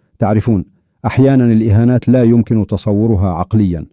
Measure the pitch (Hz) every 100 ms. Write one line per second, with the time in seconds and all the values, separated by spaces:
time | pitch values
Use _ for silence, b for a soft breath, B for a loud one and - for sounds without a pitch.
0 | _ - 104 107 131 101 - _ _ _
1 | 110 - 135 135 120 110 110 104 120 123
2 | - 127 117 117 107 113 98 101 107 104
3 | 113 101 98 82 87 107 98 82 -